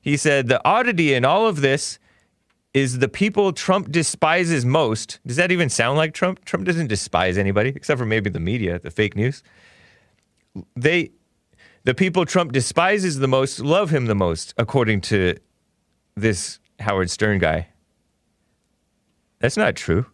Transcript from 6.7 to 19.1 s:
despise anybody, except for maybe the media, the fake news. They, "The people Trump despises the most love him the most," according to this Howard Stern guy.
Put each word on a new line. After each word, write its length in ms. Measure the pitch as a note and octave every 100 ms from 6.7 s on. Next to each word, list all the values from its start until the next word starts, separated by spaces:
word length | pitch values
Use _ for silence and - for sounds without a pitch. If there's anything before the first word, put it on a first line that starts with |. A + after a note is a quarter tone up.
| E3 D3
despise 500 | G#2 - E2+ F#2 F2+
anybody, 320 | G2 G2 A#2
except 280 | C#3 - C#3
for 80 | A#2
maybe 240 | A2 G2+
the 100 | F2+
media, 380 | E2+ A#2 F#2+ F2
the 120 | D2
fake 260 | E2+ G#2+ G2
news. 260 | A#2 C#3 _ _ - _ _ _ _ _ _ _ _ G2 - -
They, 340 | C3 F3 D#3+ _ _ _ _ _ - _
"The 120 | -
people 300 | - F#3 F3
Trump 280 | E3+ F#3 E3
despises 680 | B2 A#2+ - F3+ G#3 F#3 C#3
the 80 | C3+
most 320 | C3 C3+ -
love 320 | C3 E3+ G3
him 160 | D3+ A#2
the 80 |
most," 400 | G2+ F2+ E2 - -
according 440 | A2+ C#3 A2+ G#2
to 340 | - G#2 F2+ - _ _ _ _ _ _ _
this 460 | - A2 F#2 - - _ _
Howard 320 | G#2 G2 F2+
Stern 280 | - A2 G2+
guy. 300 | E2 D#2 E2 _ _ _ _ _ _ _ _ _ _ _ _ _ _